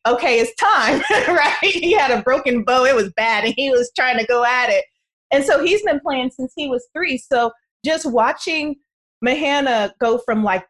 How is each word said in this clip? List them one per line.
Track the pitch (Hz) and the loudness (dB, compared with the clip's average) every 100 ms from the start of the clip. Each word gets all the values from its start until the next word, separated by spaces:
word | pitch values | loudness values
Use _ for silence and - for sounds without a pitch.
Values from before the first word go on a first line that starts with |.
| 226 | -2
"Okay, | 247 262 233 | 0 2 0
it's | 226 - | 0 0
time," | 392 381 226 294 - | 2 2 2 0 0
<laughs> | 415 - | 0 2
right? | 339 294 - | 2 0 0
He | 392 370 339 | -2 0 0
had | 311 277 | 2 2
a | 233 | 0
broken | 254 269 269 247 214 | 0 0 0 -2 0
bow. | 254 | 2
It | 254 262 | 4 2
was | 196 | 0
bad. | 196 226 214 220 | -2 -2 0 -2
And | 233 | -2
he | 277 | 0
was | 254 247 - | 0 0 -2
trying | 254 240 | -2 0
to | 226 | 0
go | 240 | 0
at | 240 247 240 | 2 0 0
it. | 196 - _ _ _ _ | 0 -4 _ _ _ _
And | 269 277 | 0 2
so | 330 | 2
he's | 330 415 | 2 0
been | 415 294 | 0 -2
playing | 302 269 254 | -2 -4 -4
since | - 262 | -6 -10
he | - 294 | -8 -6
was | 254 247 | -6 -6
three. | 311 349 254 | -6 -4 -6
So | - 247 233 - _ _ 285 | -2 0 0 -4 _ _ -4
just | 320 320 | -4 -2
watching | 233 226 311 - 320 302 285 _ _ _ _ | 0 0 0 -4 -4 -4 -8 _ _ _ _
Mahana | 233 285 294 285 277 233 202 - | -4 -2 0 0 0 0 -2 -2
go | 233 240 | -2 -2
from, | - 220 | -2 -2
like, | 208 185 185 | 0 -2 -6